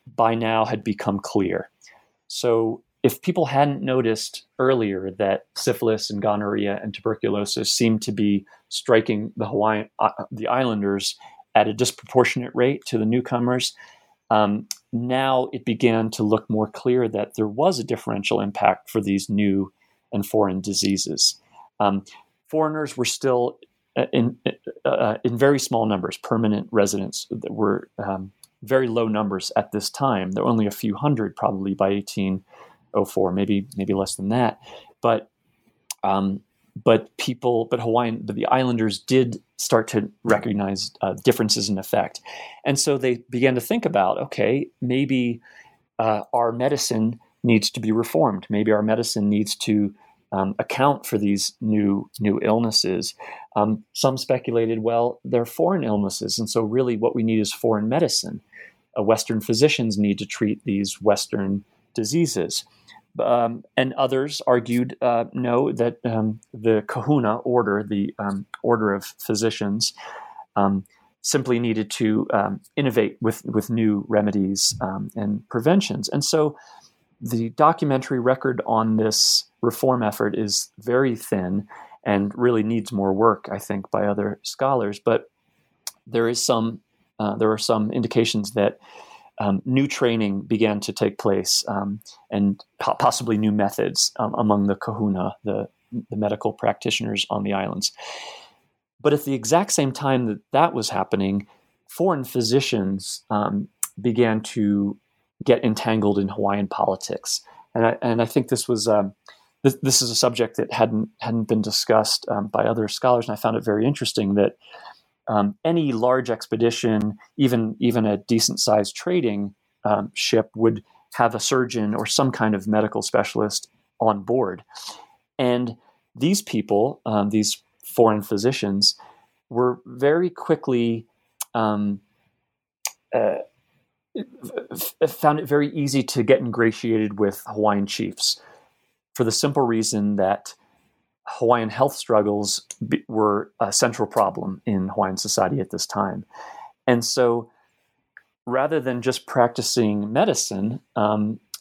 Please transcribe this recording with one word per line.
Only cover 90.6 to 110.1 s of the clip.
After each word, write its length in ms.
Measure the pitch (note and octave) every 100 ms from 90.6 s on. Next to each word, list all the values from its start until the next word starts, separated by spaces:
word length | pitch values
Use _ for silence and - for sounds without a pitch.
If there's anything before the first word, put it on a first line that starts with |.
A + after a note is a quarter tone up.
| A2 G#2
to 120 | -
take 240 | - G#2 -
place, 480 | G#2+ F#2+ F#2+ - -
um, 320 | G2+ G2+ G#2 - - -
and 360 | G#2 G2+ G2+ - -
po-, 140 | -
possibly 440 | - C3 - A#2 G#2+
new 140 | G#2+
methods, 580 | G#2 G2 - G2 - - -
um, 160 | A2
among 320 | - G#2+ G2+ G2+
the 80 |
kahuna, 640 | G2 - G#2+ G#2 F#2+ F#2+ -
the, 240 | G#2 G#2 G#2+ _ _ A#2+ -
the 60 | G#2+
medical 360 | G#2 G#2 A2
practitioners 720 | - A2+ G#2+ - - A2+ G#2 -
on 140 | G#2
the 80 | G2+
islands. 400 | G2+ F#2+ - - - - - - - - _ _ _ _ _
But 120 | D3
at 120 | D3
the 100 | C#3+
exact 380 | C3+ A2+ D#3+ G3
same 200 | - C3+
time 340 | C3 C#3+ C3 A#2+
that 140 | G#2 _
that 240 | C3+ E3
was 160 | - G#2+
happening, 560 | G2 F#2+ G2 G2 G2 G2+ _ _ _ -
foreign 380 | - F3+ D#3
physicians, 1000 | B2+ C3 A2 C3 C#3 A#2 F#2+ G2 - - -
um, 380 | G#2 G#2 G2+ G2+ _ - -
began 400 | A2+ A2 A#2 A2
to 580 | A2 - G#2 G2+ G2+ G2+ _ _ _ -
get 200 | - A#2
entangled 540 | A#2+ G#2+ A#2+ A2 G#2 G2+
in 100 | G2
Hawaiian 360 | - G2+ G2+ G2
politics. 720 | - - F#2+ - - - - - - - -
And 100 | A2+
I, 100 | A#2+
and 180 | B2+ A2+
I 40 |
think 240 | A2+ - B2+
this 180 | B2 -
was, 220 | A#2 A2
um, 260 | G#2+ G2 - - - _ _
th-, 180 | C#3 C3
this 200 | C3 C3
is 80 | B2